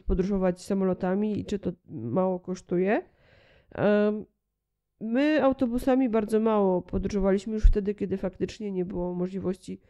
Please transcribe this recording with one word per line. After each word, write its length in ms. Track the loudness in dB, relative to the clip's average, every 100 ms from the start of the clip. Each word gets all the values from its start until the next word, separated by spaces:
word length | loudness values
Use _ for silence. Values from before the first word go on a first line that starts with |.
| -2
podróżować 560 | 0 2 2 0 0
samolotami 800 | -2 0 0 0 -2 0 -2 -4
i 40 |
czy 140 | -4 -6
to 140 | -6 -8 -12
mało 520 | -10 -4 0 0 -2
kosztuje. 640 | -6 -12 -4 -2 0 0 -4 _ _ _ _ _ _
Em, 500 | -2 2 2 2 -2 -8 _ _ _ _ _ _ _
my 420 | -4 0 2 4
autobusami 680 | 2 2 0 0 2 2 2
bardzo 320 | 0 0 2
mało 420 | 2 4 4 2
podróżowaliśmy 680 | -2 -4 -2 0 2 2 0
już 120 | 4
wtedy, 300 | 6 6 0
kiedy 220 | -4 -4 -4
faktycznie 560 | -6 -6 -8 -6 -6
nie 120 | -4
było 300 | -4 -4 -4
możliwości 680 | -4 -4 -4 -6 -6 -10 -16 _